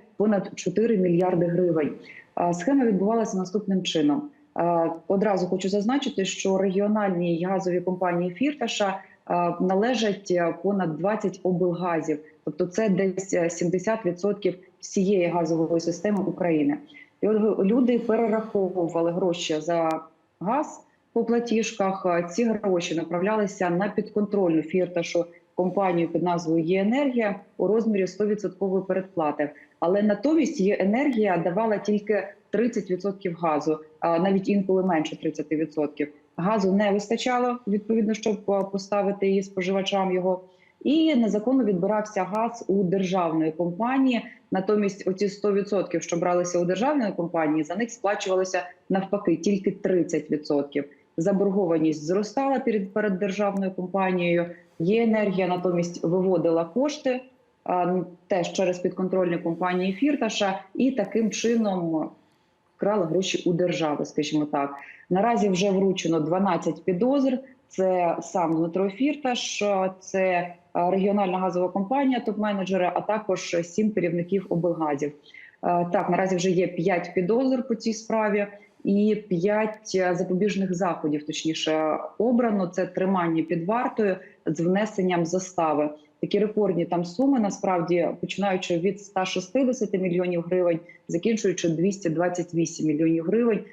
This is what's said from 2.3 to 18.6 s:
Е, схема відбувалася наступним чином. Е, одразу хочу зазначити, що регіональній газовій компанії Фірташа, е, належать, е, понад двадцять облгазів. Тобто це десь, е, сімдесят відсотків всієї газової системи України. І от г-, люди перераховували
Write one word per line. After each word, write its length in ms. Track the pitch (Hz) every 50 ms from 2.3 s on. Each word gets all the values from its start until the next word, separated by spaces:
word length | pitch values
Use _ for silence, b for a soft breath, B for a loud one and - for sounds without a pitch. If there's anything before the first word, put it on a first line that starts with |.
| _ -
Е, 140 | 175 175 175
схема 300 | 175 - 269 285 277 247
відбувалася 540 | 226 202 175 190 208 226 233 214 214 - 185
наступним 440 | 185 180 - 208 196 - 196 185 180
чином. 400 | - - 160 151 147 143 - - B B B B B _ -
Е, 320 | 170 175 175 165 165 165 160 - - -
одразу 380 | 190 196 208 214 196 180 180
хочу 220 | 175 190 185 - 190
зазначити, 560 | 202 208 196 220 262 285 277 254 - - 190
що 340 | 190 - - - 196 190 190
регіональній 840 | 196 202 180 196 202 208 214 214 208 196 180 175 175 175 170 160 180
газовій 360 | 185 190 180 180 180 175 180
компанії 500 | 175 190 185 180 190 180 175 175 175 180
Фірташа, 680 | 175 - 262 302 294 - 240 226 - - 208 190 190 B B B B B _ -
е, 240 | 175 175 175 175 170 -
належать, 680 | 185 185 190 190 214 247 262 214 226 208 190 190 - -
е, 240 | 180 175 170 165 160 - -
понад 340 | 190 208 190 180 165 156
двадцять 440 | 147 165 202 220 214 - 190 185 - -
облгазів. 760 | 185 180 165 185 180 170 170 175 180 170 160 147 160 151 147 B B B B _
Тобто 220 | - - - 185
це 220 | 175 175 - 220 214
десь, 460 | 185 170 196 190 185 190 185 - -
е, 160 | 180 170 170
сімдесят 560 | - - 180 170 175 185 185 220 220 220 -
відсотків 520 | 175 170 - - 202 202 202 208 185 180 B B B B _
всієї 460 | - - - 208 185 190 208 185 175
газової 540 | 170 170 175 170 156 165 160 165 156 170 165
системи 440 | - 170 170 - - 214 208 190 196
України. 540 | - - - 180 175 160 151 143 143 147 - B B B B B B B _
І 80 | - 202
от 80 | 220
г-, 280 | 214 214 220 - - 190
люди 340 | 190 226 262 247 240 247 226
перераховували 1120 | - - 220 220 233 226 214 220 214 - - 202